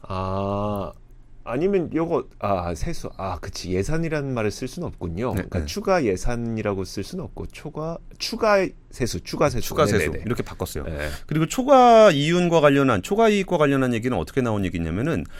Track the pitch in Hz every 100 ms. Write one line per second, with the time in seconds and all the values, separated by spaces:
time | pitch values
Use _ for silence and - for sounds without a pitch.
0 | - 92 95 95 98 101 104 104 90 -
1 | - - - - - 120 185 196 151 151
2 | 165 156 - - 101 95 87 87 - 170
3 | - - 95 87 - - 87 90 110 156
4 | 165 156 139 123 107 - 131 - 151 -
5 | 87 82 120 101 - 90 76 101 - 185
6 | 127 92 - 120 117 113 104 98 92 -
7 | 98 185 143 - - - 156 151 156 170
8 | - - - 226 220 202 180 - - -
9 | 120 - - 156 156 123 - 165 143 104
10 | 76 73 104 123 - - 92 78 71 76
11 | 73 - - 151 160 - 254 269 247 226
12 | 214 147 147 175 175 165 147 139 135 107
13 | - 202 226 208 185 175 151 139 131 117
14 | 123 113 78 - 120 107 95 85 82 87
15 | 143 123 73 -